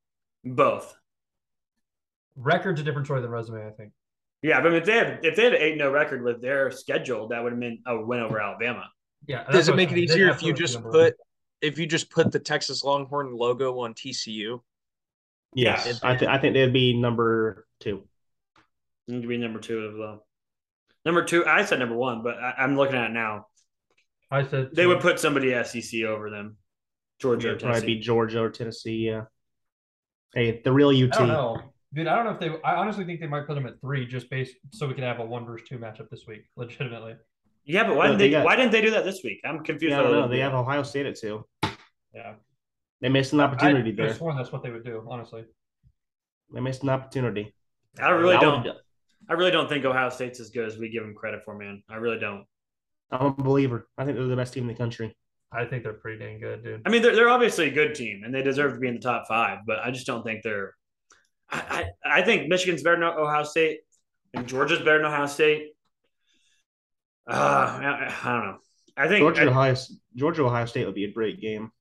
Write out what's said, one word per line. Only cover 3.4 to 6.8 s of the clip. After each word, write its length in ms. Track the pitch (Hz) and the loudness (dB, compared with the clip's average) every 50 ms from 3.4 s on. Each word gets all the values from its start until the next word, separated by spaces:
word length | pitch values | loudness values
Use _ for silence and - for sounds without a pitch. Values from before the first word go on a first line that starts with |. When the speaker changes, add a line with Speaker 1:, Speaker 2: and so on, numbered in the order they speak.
| 110 110 113 110 107 | -8 -10 -10 -12 -12
Speaker 2:
I 40 | 107 | -14
think. 220 | - - 107 104 _ _ _ _ _ _ _ _ _ _ | -16 -18 -20 -20 _ _ _ _ _ _ _ _ _ _
Speaker 1:
Yeah, 200 | - 156 147 131 139 | 2 4 4 6 6
but 100 | 170 170 | 4 4
if 120 | 165 156 | 4 2
they 80 | 190 226 | 4 2
had, 260 | 233 196 139 127 - - | 2 2 0 -2 -2 -2
if 120 | 160 151 | 0 2
they 80 | 208 233 | 4 4
had 100 | 247 185 | 4 6
an 60 | 139 | 4
eight 120 | 151 156 156 | 2 2 0
and 100 | 151 147 | 0 0
oh 80 | 139 | 2
record 320 | 135 147 151 151 143 123 120 | 2 2 0 0 -2 -4 -2
with 180 | 120 117 117 | -2 -4 -2
their 300 | 120 127 139 139 135 127 | -2 -2 -2 0 0 -2
schedule, 580 | 120 - | -4 -8